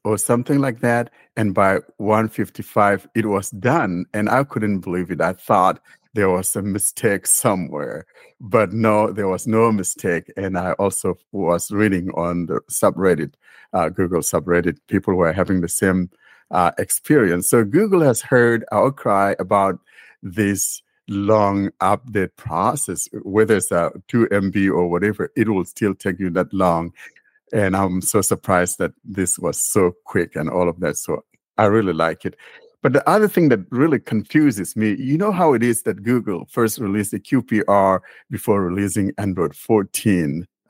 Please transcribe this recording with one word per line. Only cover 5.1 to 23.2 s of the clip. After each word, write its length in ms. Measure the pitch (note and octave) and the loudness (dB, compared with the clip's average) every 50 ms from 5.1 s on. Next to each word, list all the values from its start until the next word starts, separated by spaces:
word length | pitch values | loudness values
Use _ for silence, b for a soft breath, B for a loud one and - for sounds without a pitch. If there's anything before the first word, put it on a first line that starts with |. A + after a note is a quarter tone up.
| F2 D2 | -4 -2
I 140 | E2 F2 F#2+ | -2 -2 -2
thought 480 | - - - A2+ F#2+ F#2 F#2 - - b b b b b b - | -6 -2 0 2 4 4 2 0 -2 b b b b b b -4
there 160 | G#2+ G2 F#2+ | 0 0 2
was 260 | F2+ F#2 F#2+ - - | 2 0 -2 -4 -4
a 60 | A2 | -4
mistake 640 | F#2+ G#2 F#2+ G#2 - - - - - G#2+ G2+ F#2 - | -4 -4 -4 -4 -4 -6 -6 -2 -2 -2 -2 0 0
somewhere, 800 | - - - - A#2 G2 F#2+ D#2+ - D2 D2 C#2+ A#1+ - D#2 - b b b b b b b | -2 -2 0 2 0 0 0 -2 -6 -6 -8 -8 -8 -10 -12 -14 b b b b b b b
but 340 | B2+ G2+ G#2 A2+ G#2 F2 G2+ | -12 0 2 2 2 2 0
no, 380 | A2+ A2 A2 G#2 G#2+ G#2+ - | 0 2 4 4 4 2 0
there 160 | G2 G#2+ G2+ | -2 -2 -2
was 200 | F#2+ F#2 F2+ - | -2 -2 -4 -2
no 240 | A2+ A2 A2 A#2 A#2 | 0 2 4 4 4
mistake. 600 | A2 G2 F2 - - - - F#2 F2 E2 - - - | 2 0 -2 -4 -6 -4 -4 -2 -2 -2 -4 -8 -10
And 180 | - G2 F#2 F#2 | -8 -6 -4 -4
I 180 | F2 F2+ F2+ - | -4 -2 -4 -2
also 440 | - G2 F#2+ - - - F#2+ F2 _ _ _ | 0 -2 -2 -2 -2 -4 -4 -6 _ _ _
was 400 | - G2 F2+ E2 F2 E2+ - - | -8 -4 -2 0 0 -2 -2 -4
reading 400 | G#2 G2+ G#2+ G#2 F#2+ F2 F2 F#2 | -2 0 2 2 2 0 -4 -4
on 340 | - E2 E2+ F2 F2 F2 E2+ | -4 -4 -4 -2 -2 -4 -4
the 160 | D#2+ D#2+ - _ - | -4 -4 -6 _ -6
subreddit, 640 | - - A2 F#2+ - E2+ F#2+ F#2 E2+ D2+ D#2 C#2+ _ _ b b b b b b - | -6 0 0 0 0 2 2 2 2 2 -2 -8 _ _ b b b b b b -2
uh, 160 | F#2 E2 D#2+ | -2 -2 -2
Google 320 | F2+ - F#2 F2 F2+ D#2+ | -2 -2 -2 0 0 -2
subreddit, 560 | - - - E2 C#2+ F2+ F2 F2 E2+ F2 D2+ _ _ | -2 -2 -4 -4 0 2 0 2 2 0 -4 _ _
people 280 | - - F#2+ - G#2+ F#2 | -2 -2 -2 0 0 0
were 180 | F2+ F2 E2 E2 | 2 2 0 2
having 280 | G2 F2 - F#2 F#2 | 0 0 0 0 -2
the 60 | E2+ | -2
same, 440 | E2+ - - G#2 F#2+ F2+ F#2 F2+ F#2 b b b b b b b b | -2 -2 0 2 2 2 2 -2 -4 b b b b b b b b
uh, 180 | - F2+ F2 E2+ - | 0 2 2 2 0
experience. 720 | - G2 - - - _ - D3+ C#3 G#2+ F2 F2 F2+ - - | -2 -4 -4 -4 -8 _ 2 4 4 4 4 2 0 0 2
So 140 | B2+ A#2+ A2 | 2 2 2
Google 380 | G2+ A#2+ F3+ A3 G#3 F#3+ F3 | 4 2 0 2 4 2 4
has 200 | D#3 C3+ A2+ - | 4 2 2 0
heard 420 | - - C3 A#2+ A#2+ A#2 A#2 A2 A2 - | -2 2 2 4 4 4 2 0 -2 -2
our 200 | A2 G2+ G#2 C3+ | 0 2 2 2
cry 440 | C#3 - - A#2+ G2+ G2 G2 G2 - - | 0 -2 -2 0 2 2 2 0 0 -2
about 400 | F#2+ F#2 G#2+ G2+ G2 G2 F2+ - b b b b b b b b | -2 0 2 2 2 2 -2 -4 b b b b b b b b
this 640 | - G2 F2 A2 G#2 G2 G2+ F#2+ - - - - _ _ _ _ _ | -16 -10 -2 0 0 0 0 -2 -4 -6 -8 -10 _ _ _ _ _
long 640 | - G2+ G2+ G2+ G2+ A2 G#2+ G#2 G2 G2 G2 G2 - _ - | -8 -6 -4 0 2 2 4 4 2 0 0 -2 -4 _ -2
update 540 | F#2 F#2+ G#2 - - B2+ G#2+ G2+ F#2 F2+ _ | 0 0 0 -2 -4 -6 -4 -4 -4 -4 _
process, 720 | - - - D#2+ E2+ G2 A#2 D3+ D3 - - F2 E2+ - - - - | -14 -12 -6 -4 -2 -2 -2 -2 -4 -6 -8 -8 -8 -8 -10 -10 -14